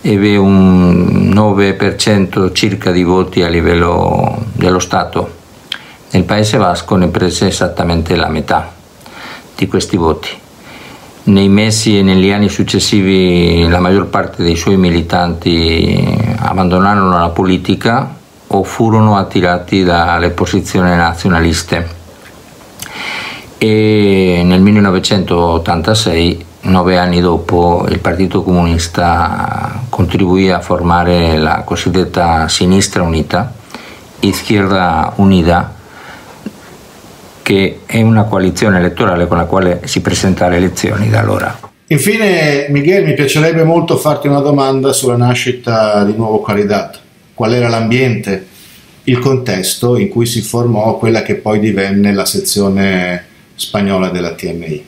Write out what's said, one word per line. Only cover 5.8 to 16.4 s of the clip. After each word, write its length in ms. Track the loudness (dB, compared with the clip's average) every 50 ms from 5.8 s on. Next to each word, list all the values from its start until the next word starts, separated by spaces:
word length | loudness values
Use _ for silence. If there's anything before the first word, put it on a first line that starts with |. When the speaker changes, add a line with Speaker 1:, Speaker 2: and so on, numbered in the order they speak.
| -16 -20 -20 -20 -10 -4
Speaker 1:
Nel 140 | -2 -2 0
Paese 340 | 0 0 0 0 0 0 0
Vasco 380 | 0 0 -2 -2 -4 -2 0
ne 100 | 0 0
prese 400 | 0 0 0 -2 -2 -2 0 -2
esattamente 720 | -2 0 -2 -4 -4 -2 -2 -2 -2 -2 -2 -2 -2 -2
la 120 | 0 0 -2
metà 440 | -2 -4 -4 -2 -2 -2 -4 -6 -14 -20 -20 -20 -20 -20 -20 -20 -20 -18 -18 -18 -18 -18 -20 -14 -8
di 120 | -6 -4 -2
questi 280 | -2 -2 -2 -2 -2
voti. 320 | 0 0 0 -2 -2 -6 -12 -14 -14 -18 -20 -20 -20 -20 -20 -20 -20 -20 -20 -20 -20 -20 -20 -16 -4 0
Nei 240 | 2 4 4 4 4
mesi 500 | 4 2 2 0 0 0 0 2 2 2
e 40 |
negli 300 | 4 4 4 4 4 2
anni 160 | 2 2 0 0
successivi 1200 | 0 -2 -2 0 0 -2 0 2 2 2 2 2 2 2 2 2 2 2 2 2 2 2 2 2
la 100 | 2 2
maggior 280 | 2 2 2 2 0
parte 360 | 0 -2 -4 -4 -4 -4 -4
dei 140 | -2 -2 0
suoi 200 | 0 0 2 2
militanti 1300 | 2 2 2 2 0 -2 -2 -2 -2 0 -2 -2 -2 -2 0 0 0 0 0 0 0 0 0 0 0 0 0 0 0 -2 -2 -2
abbandonarono 800 | -2